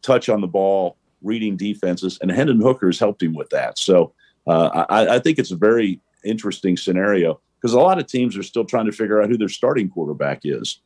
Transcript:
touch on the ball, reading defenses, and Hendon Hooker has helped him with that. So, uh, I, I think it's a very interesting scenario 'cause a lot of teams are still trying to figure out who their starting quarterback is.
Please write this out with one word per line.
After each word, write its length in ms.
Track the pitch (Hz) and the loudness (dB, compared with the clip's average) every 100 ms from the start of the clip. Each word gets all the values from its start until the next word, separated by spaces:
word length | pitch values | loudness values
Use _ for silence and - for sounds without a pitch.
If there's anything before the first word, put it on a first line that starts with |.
touch 260 | - 127 - | 2 0 2
on 140 | 107 | 0
the 60 | 95 | 0
ball, 500 | 98 98 98 90 - _ _ | 0 2 2 -2 -6 _ _
reading 340 | 101 113 107 92 | -6 -4 -2 -4
defenses, 640 | 104 104 92 90 92 - | -4 -4 -4 -4 -4 -4
and 80 | 92 | -4
Hendon 300 | 113 151 117 | 0 2 4
Hooker 280 | 117 131 92 | 2 2 0
has 120 | - | 0
helped 240 | 107 104 | -2 0
him 100 | 85 | -4
with 160 | 78 - | -4 -4
that. 280 | 73 62 - | -4 -4 -6
So, 320 | - 90 82 _ _ _ - | 2 4 4 _ _ _ 0
uh, 380 | 82 82 - - | 2 2 0 0
I, 260 | 104 98 120 | 2 4 2
I 40 | |
think 200 | 160 156 | 2 0
it's 120 | 127 | -2
a 40 | 90 | 0
very 460 | 104 117 104 92 _ _ 101 | 2 4 0 -4 _ _ -6
interesting 500 | 110 104 87 95 87 | -6 -6 -4 -2 -2
scenario 640 | - 90 101 98 82 78 _ _ | 0 0 2 2 0 -2 _ _
'cause 100 | 120 | 0
a 80 | 120 | 4
lot 200 | 170 190 | 4 2
of 80 | 151 | -2
teams 280 | 127 123 98 | -2 -2 -4
are 80 | |
still 220 | 95 117 107 | -8 -6 -2
trying 200 | 123 110 | -2 -2
to 60 | |
figure 300 | 104 107 107 | -2 0 2
out 80 | 104 | 2
who 80 | 117 | 0
their 100 | 101 | -2
starting 420 | - 123 139 95 | -2 0 0 -2
quarterback 520 | - 73 73 71 69 | -4 -6 -4 -4 -4
is. 380 | 76 62 55 - | -6 -6 -8 -12